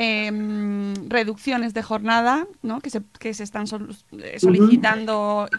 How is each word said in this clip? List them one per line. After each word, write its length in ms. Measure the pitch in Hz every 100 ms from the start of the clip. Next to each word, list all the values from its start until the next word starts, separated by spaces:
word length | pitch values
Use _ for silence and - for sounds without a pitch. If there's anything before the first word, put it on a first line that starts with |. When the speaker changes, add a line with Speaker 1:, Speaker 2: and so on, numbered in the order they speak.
Speaker 1:
Em, 920 | 226 214 214 214 214 214 208 202 202 196 -
reducciones 640 | 240 220 208 277 247 233
de 80 | 214
jornada, 640 | 214 220 214 233 233 277 381 -
¿no? 180 | 233 240
Que 80 | 294
se, 140 | 226 208 -
que 160 | 226
se 80 | 214
están 240 | 208 214 214
sol-, 300 | 214 208 208 _
eh, 240 | - - -
Speaker 2:
Ujú. 20 | 180
Speaker 1:
solicitando, 1000 | 185 214 240 220 220 220 214 208 208 208